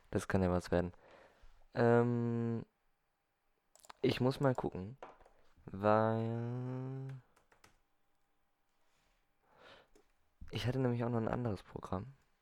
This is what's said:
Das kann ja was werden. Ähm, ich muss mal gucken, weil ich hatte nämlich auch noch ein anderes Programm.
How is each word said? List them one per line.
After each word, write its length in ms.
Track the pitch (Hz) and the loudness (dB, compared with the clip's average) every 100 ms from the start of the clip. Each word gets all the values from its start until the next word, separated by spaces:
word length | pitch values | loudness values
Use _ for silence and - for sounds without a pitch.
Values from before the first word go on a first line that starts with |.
| _ | _
Das 180 | 104 - | -4 0
kann 140 | 98 | 2
ja 80 | 92 | 4
was 200 | 90 - | 2 2
werden. 220 | 87 90 - - - - _ - - - - | 0 0 -4 -20 -20 -20 _ -20 -20 -8 2
Ähm, 880 | 120 120 120 120 117 117 117 117 - _ _ _ _ _ _ _ _ _ _ _ - - | 4 6 4 2 0 0 -2 -4 -8 _ _ _ _ _ _ _ _ _ _ _ -20 -4
ich 200 | - - | 0 2
muss 200 | 120 139 | 0 2
mal 140 | 143 | 0
gucken, 420 | 127 - - 95 131 - - - _ - _ - | 0 -2 -6 -10 -12 -18 -20 -20 _ -20 _ -14
weil 1500 | 95 104 107 110 113 113 117 117 123 127 127 131 135 135 135 - _ _ _ - _ _ _ _ _ _ _ _ _ _ _ _ _ _ _ _ _ _ _ - - _ _ _ _ _ _ - | -2 4 4 4 0 -2 -4 -4 -6 -6 -6 -8 -8 -10 -12 -18 _ _ _ -20 _ _ _ _ _ _ _ _ _ _ _ _ _ _ _ _ _ _ _ -20 -20 _ _ _ _ _ _ -10
ich 160 | - 110 | -4 -2
hatte 120 | 127 | 0
nämlich 260 | 131 120 | 0 0
auch 60 | 120 | 0
noch 80 | 120 | 0
ein 100 | 110 | 0
anderes 340 | 120 120 98 | -2 -2 -4
Programm. 520 | - - - 92 117 139 _ _ | -8 -12 -6 -6 -6 -14 _ _